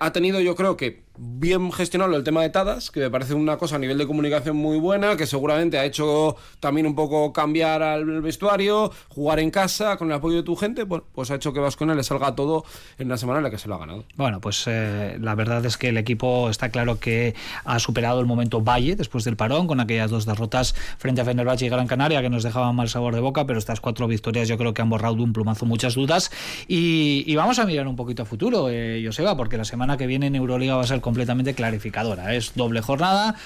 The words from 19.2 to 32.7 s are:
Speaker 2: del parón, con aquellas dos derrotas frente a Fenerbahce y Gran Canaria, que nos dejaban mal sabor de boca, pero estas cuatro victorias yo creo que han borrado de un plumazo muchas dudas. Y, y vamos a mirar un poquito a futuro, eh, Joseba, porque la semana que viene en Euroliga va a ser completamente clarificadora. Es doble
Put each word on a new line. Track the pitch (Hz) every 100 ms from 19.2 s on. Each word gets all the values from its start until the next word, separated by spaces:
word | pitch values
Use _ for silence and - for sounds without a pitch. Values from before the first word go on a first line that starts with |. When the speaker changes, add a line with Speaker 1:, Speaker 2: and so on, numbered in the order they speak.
Speaker 2:
del | 117 107
parón, | 110 151 175
con | 131
aquellas | 113 113 110
dos | 113
derrotas | 107 107 117 127 123 - - -
frente | 131 123
a |
Fenerbahce | 120 123 120 127 123
y |
Gran | 127 123
Canaria, | 127 151 143
que | 123
nos | 120
dejaban | 117 123 120 123
mal | 117
sabor | 123 120
de | 117
boca, | 131 151
pero | 135 113
estas | 107 110
cuatro | 123 113 117
victorias | 107 113 120 113
yo | 117
creo | 117
que | 107
han | 113
borrado | 110 113 113
de |
un | 117
plumazo | 110 107 107 117
muchas | 113 123
dudas. | 123 139 180 - - - - -
Y, | 175 170 160 147 139 -
y |
vamos | 151 202 247
a | 208
mirar | 147 135
un | 123
poquito | 123 117
a |
futuro, | 110 110 226 214 131
eh, | 117 113 113
Joseba, | 110 120 196 143
porque | 107 113
la |
semana | 107 123 131 135
que | 127
viene | 135 139
en | 135
Euroliga | 127 127 131 131
va |
a | 123
ser | 131
completamente | 123 120 123 123 131
clarificadora. | 123 113 110 110 110 113 90 95
Es | 120 -
doble | 127 117